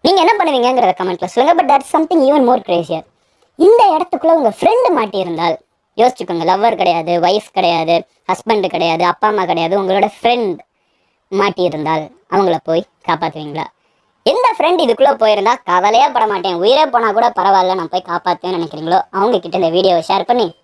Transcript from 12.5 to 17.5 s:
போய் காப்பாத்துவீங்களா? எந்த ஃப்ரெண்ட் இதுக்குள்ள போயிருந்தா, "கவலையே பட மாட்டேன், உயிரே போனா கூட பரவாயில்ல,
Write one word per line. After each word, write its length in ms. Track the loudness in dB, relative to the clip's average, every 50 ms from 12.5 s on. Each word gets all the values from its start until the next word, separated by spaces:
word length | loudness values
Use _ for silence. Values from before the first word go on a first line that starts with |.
| 0 -2 _
போய் 200 | -2 -2 -2 -2 _ _ _ _ -6
காப்பாத்துவீங்களா? 540 | -4 -4 -4 -8 -8 -8 -14 -12 -10 -10 -10 -12 _ _ _ _ _ _ _ _ _ _ _
எந்த 280 | -2 0 2 0 0 0 0
ஃப்ரெண்ட் 220 | 0 0 2 0
இதுக்குள்ள 300 | 0 0 2 2 2 2
போயிருந்தா, 440 | 2 2 2 2 2 2 2 0 -2 -2 _
"கவலையே 420 | -2 0 2 2 2 2 2 2 2
பட 180 | 0 -2 -2
மாட்டேன், 280 | 0 -2 -4 -4 -4 -4
உயிரே 320 | 0 0 2 2 2 2
போனா 260 | 2 0 0 0 0 0
கூட 160 | 0 0 0
பரவாயில்ல, 460 | 0 0 0 2